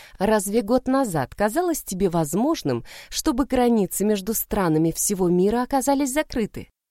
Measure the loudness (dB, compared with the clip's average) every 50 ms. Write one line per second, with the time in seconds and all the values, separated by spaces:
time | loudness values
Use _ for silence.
0 | -20 -16 -6 -2 0 2 2 2 0 0 0 0 0 2 2 2 2 2 0 0
1 | 0 0 0 -2 -4 -4 -2 -2 -2 0 0 0 0 0 -2 -4 -4 -6 -4 0
2 | 0 0 2 0 0 0 0 0 0 0 0 -2 -2 -2 -4 -4 -6 -10 -18 -20
3 | -16 -12 -8 -4 -2 0 0 0 0 0 2 2 4 4 4 2 2 0 -2 -2
4 | 0 0 0 0 -2 -4 -4 -4 -4 -4 -2 0 2 2 2 2 2 2 0 -2
5 | -2 -2 0 0 2 2 4 4 2 2 2 0 -2 0 0 0 2 2 2 2
6 | 2 0 0 -2 -2 -2 -2 -4 -4 -4 -6 -10 -16 -16 _ _ _ _